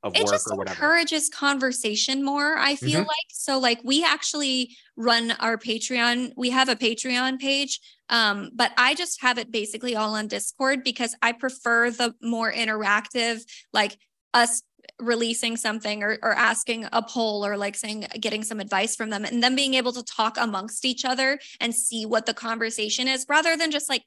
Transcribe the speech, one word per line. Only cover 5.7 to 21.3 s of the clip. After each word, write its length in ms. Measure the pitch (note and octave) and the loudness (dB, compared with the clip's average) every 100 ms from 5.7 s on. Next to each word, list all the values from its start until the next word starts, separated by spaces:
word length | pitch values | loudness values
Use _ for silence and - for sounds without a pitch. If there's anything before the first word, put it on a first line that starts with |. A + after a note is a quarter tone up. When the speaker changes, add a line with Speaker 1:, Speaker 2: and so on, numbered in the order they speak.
| D#4+ - B3 A#3+ A#3+ B3 - | -4 -2 0 2 2 -2 -2
Speaker 2:
We 140 | B3 | 0
have 200 | B3+ C4 | 4 4
a 60 | B3 | 4
Patreon 640 | A#3 A3+ C4 B3 B3+ C4 | 0 0 -2 0 0 -2
page, 400 | C4+ C#4 C#4 - - _ - | 0 0 0 -6 -10 _ 0
um, 400 | A#3 G#3+ G3+ G3 - | 2 2 0 -4 0
but 160 | A#3 A#3+ | 2 4
I 180 | B3+ D4+ | 4 2
just 260 | F4 - | -2 -2
have 160 | B3+ A#3+ | 0 0
it 140 | A#3 | -2
basically 440 | A3+ G#3+ A3 B3 A3 | -4 -4 -6 -4 -2
all 200 | G#3+ G#3+ | 0 -2
on 120 | G#3+ | -2
Discord 560 | G3+ - - C4 C4+ | -4 -6 0 0 2
because 320 | B3+ - A#3 - | 0 -2 -4 0
I 120 | A#3 | 0
prefer 580 | A#3+ C4 B3+ A#3+ A#3 A#3+ | 0 -4 -4 0 2 2
the 240 | A3+ A#3+ A#3 | 2 -2 -2
more 320 | A#3 A3+ A3+ | -4 -2 -2
interactive, 880 | - A3+ G#3+ G3+ G#3 A3+ B3 A#3 A3+ A#3 - - | -2 -2 0 2 2 0 -2 0 -2 -8 -20 -4
like, 240 | G#3+ G#3 - _ _ _ | 0 0 -2 _ _ _
us 300 | A#3+ A#3+ - - _ - - | 4 4 2 -6 _ -20 -6
releasing 580 | A#3 A#3 A#3 A#3 A#3 A3+ | 0 0 0 0 -2 -2
something 440 | A3+ G#3+ G#3+ G#3 | -2 -2 -4 -2
or, 160 | G#3 G#3+ | -2 0
or 80 | - | 0
asking 540 | - A3+ A#3 - A3+ G#3+ | 4 4 2 -2 -4 -2
a 80 | A#3 | -2
poll 420 | A3+ B3 A3 G#3 G3+ | 0 0 0 0 -2
or, 120 | G3+ | -2
like, 180 | G3+ G#3 | -4 -4
saying, 320 | G#3+ G#3+ G3+ - | -6 -6 -8 -6
getting 240 | A3 G#3+ | -4 -2
some 160 | G#3+ A3 | -4 -6
advice 360 | G3 F#3+ A3 - | -2 0 0 -2
from 140 | A3 | -4
them 160 | G#3 G#3 | -4 -2
and 180 | A#3+ | 2
them 120 | A#3+ C4 | 2 2
being 180 | C#4 C4 | 2 2
able 160 | A#3+ | 0
to 120 | B3 | -4
talk 340 | A#3+ - A3 A3+ | -6 0 0 0
amongst 460 | A#3 G3 G#3+ - C4 | -2 -2 -6 -4 -4
each 180 | B3 C4 | -2 -2
other 320 | B3+ C4+ | 0 0